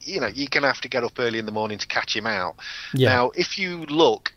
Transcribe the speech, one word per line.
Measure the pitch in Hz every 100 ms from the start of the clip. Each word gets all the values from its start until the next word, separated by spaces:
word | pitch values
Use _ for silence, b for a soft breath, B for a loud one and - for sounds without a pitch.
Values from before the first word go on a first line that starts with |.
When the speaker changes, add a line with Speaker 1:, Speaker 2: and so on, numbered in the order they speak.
Speaker 1:
you | - 190
know, | 113
you're | 120 143
gonna | 151 139
have | 123
to | 120
get | 127
up | 117 -
early | 120 113
in | 107
the |
morning | 107 107 104
to | -
catch | 120 - 110
him | 113
out. | 101 87 - B B B
Speaker 2:
Yeah. | 131 127
Speaker 1:
Now, | 123 127
if | 175 175 -
you | 185 175 147
look | 151 143 107 -